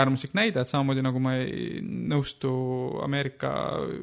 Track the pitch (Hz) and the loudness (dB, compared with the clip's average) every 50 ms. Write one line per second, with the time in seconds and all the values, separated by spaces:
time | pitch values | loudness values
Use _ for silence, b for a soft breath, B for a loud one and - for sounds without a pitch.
0 | 135 135 135 127 - - - 196 220 226 175 131 123 - - 143 139 135 135 131 | 8 6 4 2 0 -2 0 2 2 2 2 0 0 0 2 2 2 2 2 2
1 | 131 131 127 131 131 131 131 127 127 - - - 120 113 - - - - - 120 | 2 2 2 2 2 2 2 0 0 -2 -2 -4 -4 -4 -4 -6 -6 -6 -4 -4
2 | 120 - 147 143 135 - - - - 135 127 127 131 127 127 127 127 127 123 - | -2 0 2 2 0 0 -4 -4 -2 0 0 0 0 0 -2 -2 -2 -2 -4 -2
3 | - 143 139 143 139 135 - - 135 135 139 - - - - - - - - - | -2 0 0 0 -2 -2 -4 -4 -2 -2 0 0 -2 -2 -2 -2 -2 -4 -4 -6